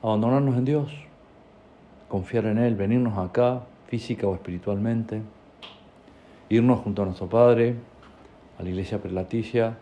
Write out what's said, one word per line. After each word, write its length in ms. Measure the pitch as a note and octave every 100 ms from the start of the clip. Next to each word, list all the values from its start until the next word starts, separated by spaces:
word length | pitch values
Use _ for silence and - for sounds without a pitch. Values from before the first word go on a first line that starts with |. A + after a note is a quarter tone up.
Abandonarnos 540 | A2 G#2+ A2+ C3+ C#3+ B2
en 80 |
Dios, 280 | C3 D3+ D3 - - - - - - - - - - - -
confiar 380 | G2+ F#2 A#2+ G#2+
en 120 | G#2+
Él, 160 | A#2+
venirnos 420 | G#2 G2 A#2+ B2 G2+
acá, 440 | F#2 A#2+ B2 B2+ - - -
física 400 | A#2 - A#2 G2+
o 80 |
espiritualmente, 880 | F#2 - F2+ G2+ G2+ A2 A2+ A2+ A2 G#2+ - - - - - - - - - - - -
irnos 300 | A2 A#2+ A#2+
junto 220 | - G2
a 20 | G2
nuestro 220 | F#2 F2+
Padre, 480 | A2+ A#2+ A#2 A#2 A#2+ - - - - - - - -
a 40 |
la 60 | F#2
iglesia 300 | F#2 F#2+ G#2
prelaticia 800 | F#2 F#2 F#2 A#2 G#2+ A#2+ A2+ A2+